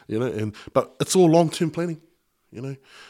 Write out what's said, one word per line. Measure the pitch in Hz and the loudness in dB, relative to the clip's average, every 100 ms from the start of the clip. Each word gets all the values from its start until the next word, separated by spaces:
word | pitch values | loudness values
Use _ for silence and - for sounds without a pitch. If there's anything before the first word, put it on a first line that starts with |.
| - | -8
You | 107 | -4
know, | 127 | -4
and, | - 107 104 - | -4 -6 -8 -4
but | 131 - _ | -2 -2 _
it's | - | -2
all | 185 175 | 4 6
long-term | 170 165 - 165 | 6 2 0 -4
planning, | - 175 156 _ _ _ _ _ | -4 -6 -8 _ _ _ _ _
you | - | -14
know? | 135 135 _ - | -12 -12 _ -20